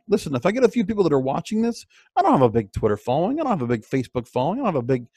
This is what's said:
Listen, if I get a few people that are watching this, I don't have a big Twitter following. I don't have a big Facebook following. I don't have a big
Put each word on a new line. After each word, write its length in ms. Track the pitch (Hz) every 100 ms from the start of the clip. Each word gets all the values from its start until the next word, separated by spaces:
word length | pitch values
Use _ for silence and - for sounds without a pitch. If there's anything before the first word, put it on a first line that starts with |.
| -
Listen, 280 | 202 - 135
if 100 | 180
I 60 |
get 120 | 226
a 60 | 247
few 160 | 240 190
people 180 | 208
that 100 | 170
are 60 | 143
watching 440 | 131 151 - 214
this, 220 | 233 226 - _ _ -
I 60 |
don't 120 | 370
have 100 | 220
a 60 | 123
big 220 | 113 101
Twitter 260 | - 110 104
following. 420 | - 139 185 302
I 40 |
don't 160 | 285 190
have 40 |
a 40 | 120
big 160 | 117
Facebook 440 | - 135 120 127 117
following. 320 | 127 139 240
I 60 | 247
don't 80 |
have 100 | 151
a 0 |
big 240 | 117 131 120